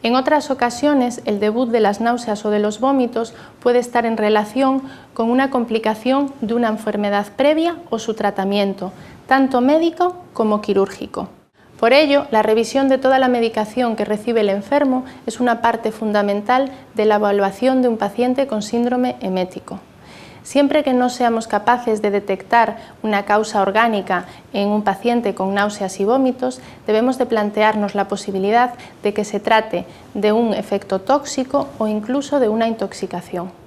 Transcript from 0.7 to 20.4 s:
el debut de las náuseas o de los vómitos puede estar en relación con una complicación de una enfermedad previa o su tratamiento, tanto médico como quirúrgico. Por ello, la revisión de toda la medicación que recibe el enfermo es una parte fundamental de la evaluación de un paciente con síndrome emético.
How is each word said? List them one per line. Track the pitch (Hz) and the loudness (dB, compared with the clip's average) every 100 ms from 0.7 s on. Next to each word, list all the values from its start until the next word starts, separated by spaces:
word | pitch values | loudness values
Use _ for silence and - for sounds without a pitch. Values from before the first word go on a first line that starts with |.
| 240 294 285 247 233 | 0 2 2 2 -2
el | - 208 | -4 0
debut | 214 226 247 | 0 0 0
de | 233 | 2
las | 214 208 | 2 2
náuseas | 226 240 240 208 | 0 0 -2 -4
o | 214 | -2
de | 208 | 0
los | 208 214 | 0 0
vómitos | 262 277 240 226 233 - - - | 0 2 0 -2 -6 -10 -20 -4
puede | 247 247 | 2 2
estar | 240 240 226 | 2 0 0
en | 220 | 0
relación | 214 214 208 262 269 269 269 - - | 2 2 0 0 2 0 -4 -18 -14
con | - 226 | -4 0
una | 254 269 | 2 2
complicación | 269 240 220 220 214 247 262 277 - | 0 -2 -2 -2 -2 0 0 -2 -4
de | 214 | -2
una | 233 233 | 0 0
enfermedad | 214 214 208 208 202 202 | -2 -4 -2 0 -2 -4
previa | - 277 311 330 330 - | 0 2 4 0 -4 -6
o | 226 | -6
su | 220 | -4
tratamiento, | 220 214 196 190 202 196 196 185 - - - - | -2 -2 0 0 0 0 -2 -8 -12 -20 -20 0
tanto | 269 262 247 | 2 4 2
médico | 254 311 339 330 359 359 - | 4 4 2 0 -2 -2 -14
como | - 220 208 | -2 0 0
quirúrgico. | 214 196 196 - - - - - _ _ _ - | 0 0 0 -4 -10 -10 -10 -14 _ _ _ 0
Por | 226 | 4
ello, | 269 302 277 277 | 6 6 2 2
la | 220 | 2
revisión | 214 220 226 269 269 | 4 4 2 0 2
de | 262 | 2
toda | 262 262 | 4 4
la | 262 | 2
medicación | 247 233 226 214 254 247 220 | 2 0 -2 -4 -2 -2 -2
que | |
recibe | 208 214 214 226 | -2 -2 0 0
el | 208 | 2
enfermo | 196 202 285 277 254 254 - - | 0 0 0 2 0 -4 -10 -10
es | - | -2
una | 240 233 | 0 2
parte | 233 226 220 | 0 0 -4
fundamental | 214 220 208 202 202 208 254 269 - - | -4 0 0 0 -2 0 0 0 -8 -10
de | 214 | 0
la | 214 208 | 2 4
evaluación | 208 202 196 196 254 262 | 2 2 0 0 0 2
de | 254 | 2
un | 220 | 0
paciente | 202 208 247 254 269 | -4 -2 0 0 -2
con | 220 | -4
síndrome | 208 233 240 247 247 - | -2 -2 0 0 -2 -2
emético. | 190 185 180 - - 196 - - - - - - | -4 -2 -4 -8 -14 -16 -16 -20 -20 -20 -20 -20